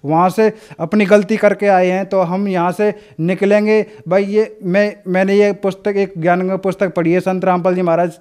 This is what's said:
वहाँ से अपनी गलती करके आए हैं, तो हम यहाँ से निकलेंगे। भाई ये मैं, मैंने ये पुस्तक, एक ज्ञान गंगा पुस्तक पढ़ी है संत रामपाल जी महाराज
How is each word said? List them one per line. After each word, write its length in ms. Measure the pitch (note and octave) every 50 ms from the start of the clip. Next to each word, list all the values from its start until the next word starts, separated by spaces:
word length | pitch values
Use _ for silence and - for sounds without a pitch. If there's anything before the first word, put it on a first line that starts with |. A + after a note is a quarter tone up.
| -
वहाँ 240 | C#3+ D#3 E3 F3+ F#3
से 240 | F3 A3 A3 G#3+ G#3+ - - - - -
अपनी 260 | E3 D#3 - G#3+ G#3
गलती 320 | F3+ G#3 G#3 G3 F3 A3
करके 300 | G3+ G#3 G#3 G3 G3 G#3
आए 200 | G3+ F#3+ F#3 F#3
हैं, 180 | F3+ F#3 F#3+ G3
तो 160 | F#3+ G3 F#3+
हम 260 | F3+ E3 F#3 F#3+ G3+
यहाँ 240 | G3+ F#3+ F3 E3+ F3+
से 220 | F3 - G#3 G#3 G3+ G#3 - - - -
निकलेंगे। 680 | D#3+ F3 F#3+ - G3+ G3+ G3+ G#3 G#3 G#3+ G#3+ G#3+ G#3 G#3+ - - -
भाई 180 | D#3+ F3+ G3+ G3+
ये 340 | G3 G3+ G#3+ A3 G#3+ - - G3
मैं, 340 | F3+ F3+ G3+ G#3 G#3 - - _
मैंने 280 | F#3 F3+ F#3 F#3+ F#3+ G3
ये 160 | G3+ G#3 G3+
पुस्तक, 420 | G3 G3+ - G3 F#3 - - G#3 G3+
एक 160 | G3 G3 F#3+ -
ज्ञान 240 | E3 D#3 F3 F3 F3+
गंगा 160 | F#3 F#3 F#3+
पुस्तक 360 | F#3 F#3+ F#3+ F3 - G3+ F3+ -
पढ़ी 180 | F3+ E3 D#3+
है 80 | F3 F3+
संत 260 | E3+ F#3+ F#3 F#3 F3
रामपाल 300 | F#3 F3+ F3 E3+ F#3 F3+
जी 60 | F3+
महाराज 300 | F3+ E3+ E3 E3+ F3 F3 D#3+ -